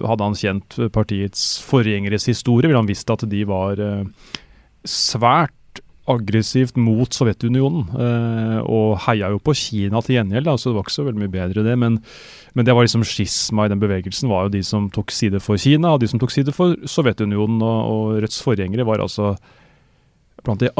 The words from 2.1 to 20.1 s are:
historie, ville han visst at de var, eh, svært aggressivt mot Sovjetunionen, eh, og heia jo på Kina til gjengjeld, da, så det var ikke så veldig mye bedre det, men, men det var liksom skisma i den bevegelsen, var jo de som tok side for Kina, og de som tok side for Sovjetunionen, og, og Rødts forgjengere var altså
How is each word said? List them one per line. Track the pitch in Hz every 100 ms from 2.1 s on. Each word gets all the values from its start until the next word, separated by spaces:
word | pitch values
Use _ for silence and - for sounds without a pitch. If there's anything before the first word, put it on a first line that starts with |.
| 104
historie, | - 117 123 120 160
ville | 131
han | 104
visst | 98 -
at | 110 110
de | 101
var, | 101 95 95 101
eh, | 104 101 98 - - - - - _ _
svært | - - - 113 117 147 156 _ - - - - -
aggressivt | 123 104 110 104 131 127 123
mot | 113 110 127
Sovjetunionen, | - 120 98 120 127 139 165 90
eh, | 117 120 117 117 113 113 110
og | - 110 107 98
heia | - 110 98
jo | 101
på | 151
Kina | 143 - 107 98 110
til | 113 123
gjengjeld, | 98 107 156
da, | 127
så | 131
det | 107
var |
ikke | 95 -
så |
veldig | 143 107
mye | 101
bedre | 92 90 98
det, | 110 123
men, | 117 113 - - - - -
men | 127
det | 117
var | 120 117
liksom | 113
skisma | 107 - 98 - - 107 107
i |
den | 101
bevegelsen, | 104 95 92 - 131
var | 95 101
jo | 101
de |
som | 92 104 101
tok | - -
side | - 107 98
for | - 104
Kina, | 135 156 170
og | 147
de | 113
som | 117
tok | 120
side | - 139 139
for | 180 170 -
Sovjetunionen, | - 135 98 104 101 107 113
og, | 113 113 113
og | 110 107 110
Rødts | 110 -
forgjengere | - 101 92 110 117
var | 107
altså | 98 - 104 98 - _ _ _ _ _ _